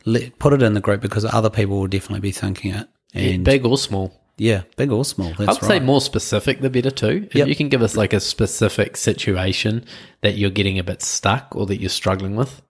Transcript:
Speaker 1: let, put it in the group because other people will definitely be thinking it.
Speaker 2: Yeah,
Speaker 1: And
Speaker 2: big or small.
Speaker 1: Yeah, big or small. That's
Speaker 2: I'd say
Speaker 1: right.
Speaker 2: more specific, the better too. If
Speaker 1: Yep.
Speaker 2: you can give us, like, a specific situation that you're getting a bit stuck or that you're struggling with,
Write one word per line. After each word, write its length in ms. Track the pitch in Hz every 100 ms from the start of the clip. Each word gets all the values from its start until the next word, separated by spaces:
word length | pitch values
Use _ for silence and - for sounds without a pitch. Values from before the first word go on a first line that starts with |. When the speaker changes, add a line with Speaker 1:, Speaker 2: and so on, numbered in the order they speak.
Speaker 1:
let, 340 | - 117 123 -
put 140 | 147
it 100 | 139
in 120 | 113
the 80 | 104
group 180 | 98 101
because 240 | 107 110
other 260 | 110 110 110
people 300 | 113 101 98
will 80 | 95
definitely 320 | 95 - 98
be 120 | 98
thinking 400 | - 98 95 98
it. 140 | 101 - _ _
Speaker 2:
Yeah, 80 | 92
Speaker 1:
And 240 | 95 92 95
Speaker 2:
big 200 | 139 120
or 120 | 135
small. 360 | - 98 95 - _ -
Speaker 1:
Yeah, 260 | 107 101 - -
big 160 | 139
or 140 | 113 147
small. 260 | - 90 90
That's 220 | 101 95
Speaker 2:
I'd 40 |
say 100 | 202 190
Speaker 1:
right. 80 |
Speaker 2:
more 180 | 131 139
specific, 580 | 135 - - 110 - 127
the 100 | 131
better 220 | 123 131
too. 360 | 135 110 175 202
If 60 | 143
Speaker 1:
Yep. 120 | 139
Speaker 2:
you 80 | 147
can 140 | 147
give 120 | 135
us, 140 | 110 113
like, 160 | 101
a 80 | 101
specific 800 | - - 98 - 107 - 98 -
situation 880 | - 101 - 92 92 95 110 113 - - - _
that 140 | 104 101
you're 120 | 101
getting 280 | 98 98 95
a 60 |
bit 180 | 90 95
stuck 540 | - - 98 117 - -
or 120 | 98
that 120 | 98
you're 100 | 98
struggling 460 | - 101 98 95 104
with, 260 | 135 -